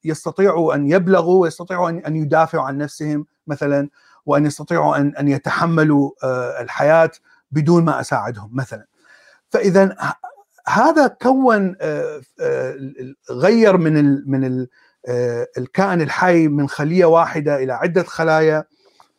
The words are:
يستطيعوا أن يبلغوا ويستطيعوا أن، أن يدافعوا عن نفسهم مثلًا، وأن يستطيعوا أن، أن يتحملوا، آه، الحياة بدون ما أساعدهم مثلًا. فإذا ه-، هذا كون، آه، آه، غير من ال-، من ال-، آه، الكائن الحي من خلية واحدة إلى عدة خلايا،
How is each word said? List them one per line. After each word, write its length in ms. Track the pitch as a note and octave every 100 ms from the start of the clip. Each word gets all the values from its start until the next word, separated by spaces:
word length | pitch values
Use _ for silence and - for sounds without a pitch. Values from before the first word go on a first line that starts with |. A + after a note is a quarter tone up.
يستطيعوا 720 | D#3 D#3 E3+ F3 G3 E3+ D#3+
أن 160 | C#3+ C#3+
يبلغوا 520 | F#3 F3+ F3+ E3+ F#3
ويستطيعوا 480 | E3+ E3 F3 F3+ F3
أن، 80 | E3
أن 180 | D3+ D#3
يدافعوا 480 | D3+ D#3 D#3+ D#3+
عن 140 | C3+ C#3
نفسهم 480 | D3 - D3+ D3 D#3 _ -
مثلًا، 420 | C#3+ C#3+ C#3+ C#3+ _ _ _ -
وأن 200 | C#3+ D3
يستطيعوا 500 | C#3+ D3+ E3+ D3+ C#3+
أن، 200 | C#3+ C#3+
أن 120 | C#3+
يتحملوا، 800 | C#3 - - E3+ D#3+ D#3 C#3+ C#3 -
آه، 400 | C3 B2+ B2 C#3
الحياة 480 | A#2 - D3 E3 D#3+ - _ _ _
بدون 340 | C#3+ D3+ F3
ما 160 | E3 B2+
أساعدهم 500 | - B2+ G#2+ G#2+ G#2
مثلًا. 340 | B2+ C3 D#3+ - _ _ _ _ _ _
فإذا 460 | - G3 F#3 F#3+ F#3+
ه-، 140 | C#3+ - - - _ _ -
هذا 400 | G#3 C#4+ D#4 B3+
كون، 720 | - B3 C4+ B3+ G#3+ F#3+ -
آه، 400 | D#3 D3 D3+ D3+ B2+ -
آه، 360 | C#3+ C3+ C3 C#3 C#3 D3 C3 - -
غير 460 | B2 F3+ A#3 A3 F#3
من 200 | D#3+ D3+
ال-، 280 | C#3+ C#3 C#3
من 180 | C3+
ال-، 240 | C3 B2+ B2 _ _ _ B2
آه، 400 | B2 B2 A#2 A#2+ C3
الكائن 420 | B2+ - G3 F3
الحي 480 | C#3+ - F#3 E3+ D#3
من 200 | D3 C#3
خلية 360 | - D3+ F3+
واحدة 580 | E3+ E3 D#3+ D#3+ D3 C#3+
إلى 100 | C3
عدة 300 | C3 F3 F3
خلايا، 640 | E3+ - D#3+ D#3 D#3 D#3 - _ _ _ _